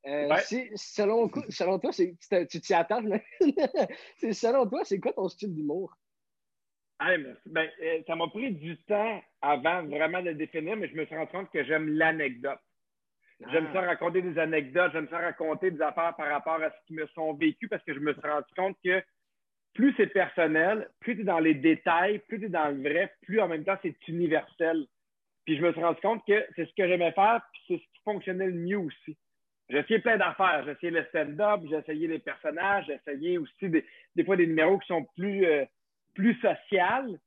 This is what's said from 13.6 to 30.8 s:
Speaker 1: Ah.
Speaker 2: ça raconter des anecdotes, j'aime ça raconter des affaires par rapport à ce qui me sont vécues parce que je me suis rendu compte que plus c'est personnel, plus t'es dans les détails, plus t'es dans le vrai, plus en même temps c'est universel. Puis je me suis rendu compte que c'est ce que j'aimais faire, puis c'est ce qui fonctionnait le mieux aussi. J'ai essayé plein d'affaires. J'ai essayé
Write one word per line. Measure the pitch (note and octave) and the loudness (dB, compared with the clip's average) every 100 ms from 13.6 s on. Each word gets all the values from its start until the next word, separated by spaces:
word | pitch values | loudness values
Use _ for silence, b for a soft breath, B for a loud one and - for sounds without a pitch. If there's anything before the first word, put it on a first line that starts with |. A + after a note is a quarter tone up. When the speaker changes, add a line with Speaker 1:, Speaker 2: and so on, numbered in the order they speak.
| D#3 | 0
Speaker 1:
Ah. | |
Speaker 2:
ça | F3+ | -2
raconter | F3+ E3+ E3+ F3+ | -2 -2 0 0
des | F3+ D#3+ | -2 -2
anecdotes, | D#3+ D#3+ C3+ E3+ F3+ | 0 0 0 0 0
j'aime | D#3+ D3 | 0 -6
ça | E3+ | -4
raconter | E3+ - D#3+ D#3 F#3 | -6 -4 -4 0 -2
des | D#3+ | 0
affaires | D#3 D3 E3+ E3 | -2 0 -2 -2
par | D3+ | -4
rapport | D3 D#3+ D#3+ | -2 -2 -2
à | D#3 | -2
ce | - _ | -6 _
qui | D#3+ | -10
me | D3+ | -10
sont | - D#3+ D3 | -6 -6 0
vécues | D#3+ - A3 | 0 0 -6
parce | F#3+ | -8
que | - | -6
je | C#3 | -4
me | D3 | -4
suis | C#3 D3 | -4 -2
rendu | D3+ - - | -4 -4 -4
compte | F#3+ F3+ | -4 -2
que | F3+ F#3 - _ _ _ _ _ _ - | 0 -2 -2 _ _ _ _ _ _ 2
plus | C4+ - | 2 4
c'est | G3+ | 2
personnel, | G3 F3 - D#3+ D#3 E3+ A3 - _ | 2 0 2 2 4 2 0 -4 _
plus | - A3 | -6 -4
t'es | |
dans | G3 E3 | 0 2
les | D#3+ | 4
détails, | D3 D#3+ D#3 - E3 F#3+ G#3 - | 4 4 4 4 2 2 0 -4
plus | A3 | -8
t'es | G#3 | -4
dans | E3+ D3+ C#3 | 0 0 0
le | |
vrai, | C#3 D#3+ F#3+ _ | 0 0 0 _
plus | - G#3+ | -2 0
en | F#3 | 2
même | D#3+ | 0
temps | D#3 G3 | -2 -2
c'est | F3+ D3+ - | -4 -8 -8
universel. | E3+ E3+ D3+ - _ E3 E3 C#3 _ _ _ _ _ - | -2 2 0 -2 _ 0 0 -4 _ _ _ _ _ -4
Puis | D3+ | 0
je | |
me | E3+ | 2
suis | D#3+ | 2
rendu | E3+ D#3+ | 0 0
compte | G3 A3+ - | 0 0 2
que | G#3 - - | 2 2 -8
c'est | D#3+ | -8
ce | - | 0
que | F3+ | 2
j'aimais | F3+ E3+ | 2 2
faire, | E3+ G3+ A#3 - | 4 4 4 -2
puis | - - | -20 -6
c'est | F3 | -8
ce | _ | _
qui | _ | _
fonctionnait | - G3+ - F#3 F#3+ | -6 -6 -4 -4 -2
le | |
mieux | F3 E3+ G3+ | -4 -2 -2
aussi. | E3 - - D3+ _ _ _ _ _ | -4 -10 -16 -18 _ _ _ _ _
J'ai | C3+ | -4
essayé | C#3+ G#3+ | 2 2
plein | A#3+ A3 | 2 2
d'affaires. | F3+ D3+ F#3+ D#3 C3+ | 0 2 2 2 -2
J'ai | |
essayé | C#3 | -6